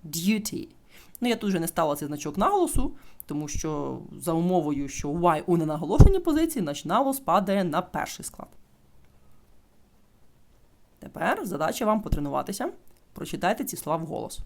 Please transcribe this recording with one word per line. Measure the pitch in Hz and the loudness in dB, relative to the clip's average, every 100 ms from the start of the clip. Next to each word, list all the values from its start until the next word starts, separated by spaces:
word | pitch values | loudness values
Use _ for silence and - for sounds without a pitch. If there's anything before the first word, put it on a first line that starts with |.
| 165 | -8
duty. | 165 175 214 214 - - - - - - - | -4 0 0 -2 -10 -12 -18 -20 -20 -20 -6
Ну, | 247 | -2
я | 226 | 0
тут | 208 | 0
вже | 190 | -2
не | 170 | -2
ставила | - 160 147 | 0 0 0
цей | 143 | -6
значок | 147 147 143 | -8 -8 -2
наголосу, | 226 403 339 - 277 - - - - | 2 2 2 2 0 -2 -18 -20 -8
тому | 147 151 | -6 -4
що | - 160 151 139 127 - - | -6 -4 -4 -6 -8 -12 -10
за | 151 | -4
умовою, | 165 175 180 151 143 143 | 0 2 2 0 -2 -4
що | - 147 | -6 -6
Y | 160 175 156 156 | 0 2 2 2
у | 170 | 0
ненаголошеній | 160 156 156 208 381 381 | 0 -4 -2 10 10 10
позиції, | 349 302 330 277 | 2 2 2 0
значить | 160 143 151 | -4 -4 -2
наголос | 202 269 269 | 0 2 -2
падає | - 170 190 196 | 2 2 2 0
на | 180 156 | 0 -2
перший | 180 156 - - - | -4 -6 -6 -8 -14
склад. | - - - - _ - - - - - - - - _ - - _ _ _ - _ - _ - _ - _ | -14 -18 -18 -20 _ -20 -20 -20 -20 -20 -20 -20 -20 _ -20 -20 _ _ _ -20 _ -20 _ -20 _ -20 _
Тепер | - - 175 392 269 | -18 -6 -2 -2 -4
задача | 151 156 - 214 | -4 -4 -2 0
вам | 214 | 0
потренуватися. | 180 - 147 135 135 196 359 - - - _ | 0 -2 0 -4 -6 -6 -8 -10 -20 -20 _
Прочитайте | - - 196 180 - - | -14 -10 -4 -2 -2 -6
ці | - | -8
слова | - 160 | -4 -4
вголос. | 160 135 113 - | -4 -8 -10 -10